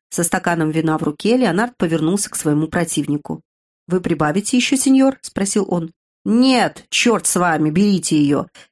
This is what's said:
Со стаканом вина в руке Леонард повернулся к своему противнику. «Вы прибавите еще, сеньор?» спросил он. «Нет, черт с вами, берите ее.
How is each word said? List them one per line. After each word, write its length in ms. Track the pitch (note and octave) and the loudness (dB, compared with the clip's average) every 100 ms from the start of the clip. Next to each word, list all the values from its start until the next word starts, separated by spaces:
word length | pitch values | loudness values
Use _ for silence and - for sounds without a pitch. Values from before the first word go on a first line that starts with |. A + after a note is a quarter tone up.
| _ | _
Со 140 | - | -4
стаканом 460 | E3+ F#3 F3 E3+ D#3 | -2 -2 0 0 0
вина 280 | D#3 D#3+ D#3 | 0 0 0
в 60 | |
руке 320 | - D3 G3+ B3 | -2 -4 0 2
Леонард 380 | A#3+ E3+ A#3+ - | 2 0 -2 -2
повернулся 520 | F3 D#3+ D#3 G3 - | -2 0 0 -2 -4
к 60 | - | -6
своему 320 | D3+ D3 D#3 | -2 0 0
противнику. 720 | F3 E3 - C#3+ D3 - D#3+ - _ _ _ - | -2 -2 -2 -2 -4 -6 -12 -14 _ _ _ -6
«Вы 140 | F3+ | -4
прибавите 560 | F3+ E3 D3+ E3 G3+ B3+ | -2 -2 0 -2 0 0
еще, 180 | A#3+ C4 | 0 0
сеньор?» 420 | C4+ C4 C4+ C4+ | 2 4 4 0
спросил 440 | - - G3 G#3+ - | -6 -6 -4 -2 -2
он. 240 | F3 E3 - _ _ - | -2 -4 -10 _ _ -2
«Нет, 600 | A3 C4 B3+ F3 - - | 2 4 2 0 -4 -8
черт 360 | - B3 G#3 - | -2 2 2 0
с 120 | F#3 | 0
вами, 340 | F3+ D#3 D3+ | 2 2 0
берите 500 | D#3 G#3 F#3+ - D#3 | 2 2 2 0 2
ее. 260 | C#3+ C#3+ - - - | 2 2 -2 -12 -20